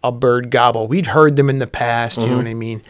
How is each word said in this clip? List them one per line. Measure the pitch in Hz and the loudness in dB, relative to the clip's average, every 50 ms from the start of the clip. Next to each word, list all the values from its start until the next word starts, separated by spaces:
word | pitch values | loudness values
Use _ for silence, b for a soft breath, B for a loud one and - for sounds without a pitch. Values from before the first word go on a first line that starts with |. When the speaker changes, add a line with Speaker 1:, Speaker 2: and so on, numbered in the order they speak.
| - | -4
Speaker 1:
a | 123 123 | -4 -4
bird | 120 117 127 120 123 123 120 120 | 0 0 2 2 0 -2 0 0
gobble. | 123 120 123 113 113 110 | 2 4 4 2 0 -2
We'd | 107 131 185 180 117 | -2 -2 -2 -2 0
heard | - 156 156 151 143 | 4 4 4 6 6
them | 139 139 139 | 4 2 2
in | 135 135 | 2 -2
the | 131 | -4
past, | - - - 127 120 117 117 120 117 - 120 | -6 -6 -6 -4 -2 -2 -2 -2 -4 -4 -2
you | 113 | -2
know | 117 | 0
Speaker 2:
Mm-hmm. | 123 123 | 0 -2
Speaker 1:
what | 117 | -2
I | 113 113 | -4 -6
mean? | 117 113 113 113 110 110 B | -8 -8 -8 -8 -10 -12 B